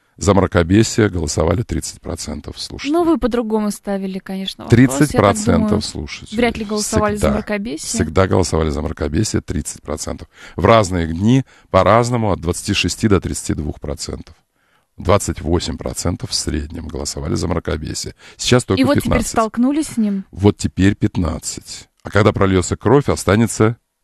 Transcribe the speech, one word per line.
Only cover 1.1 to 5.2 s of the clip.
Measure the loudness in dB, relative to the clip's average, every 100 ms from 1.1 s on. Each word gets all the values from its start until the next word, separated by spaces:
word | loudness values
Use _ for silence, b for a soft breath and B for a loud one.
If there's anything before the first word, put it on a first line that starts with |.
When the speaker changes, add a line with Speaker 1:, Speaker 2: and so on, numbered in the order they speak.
| 0 -2 0 2 0
Speaker 1:
тридцать | -2 -6 -6 -10
процентов | -10 -10 -8 -10 -12 -14
слушателей. | -12 -8 -2
Speaker 2:
Ну, | 0
вы | 2 2
по-другому | 0 -2 -2 -2 -2
ставили, | -4 -6 -6 -6 -8
конечно, | -10 -8 -8 -10
вопрос. | 2 4
Я | 6
так | 4
Speaker 1:
Тридцать | 0
процентов | 4